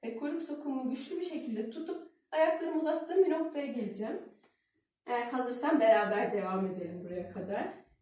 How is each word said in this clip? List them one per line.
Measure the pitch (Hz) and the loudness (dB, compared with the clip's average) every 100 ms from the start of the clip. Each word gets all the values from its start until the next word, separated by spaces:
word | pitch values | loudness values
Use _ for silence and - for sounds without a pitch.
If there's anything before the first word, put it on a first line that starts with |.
ve | 226 226 | -10 -6
kuyruk | 294 339 | -4 -4
sokumu | - 294 285 262 254 | -4 -6 -4 -2 -2
güçlü | - - 349 | -4 -4 -4
bir | 359 | -4
şekilde | 262 247 214 226 | -4 -4 -4 -4
tutup | 320 339 330 - _ - | -6 -6 -8 -10 _ -4
ayaklarımı | 311 330 320 339 311 | 4 4 4 0 0
uzattığım | 311 330 330 359 339 | 0 0 2 4 6
bir | |
noktaya | 320 320 285 269 | 4 0 -4 -4
geleceğim. | 233 202 190 226 349 - - _ _ _ _ _ _ - | -4 -4 -4 -6 -6 -10 -20 _ _ _ _ _ _ -4
Eğer | 240 240 | -2 -2
hazırsan | 254 247 247 285 311 | -2 -2 -2 2 6
beraber | 220 220 196 - 240 | 8 8 6 2 0
devam | 202 185 190 190 | 0 0 0 -2
edelim | 185 170 175 | -4 -6 -8
buraya | 175 175 175 | -8 -8 -8
kadar. | 196 185 220 - - - _ | -8 -6 -4 -4 -8 -20 _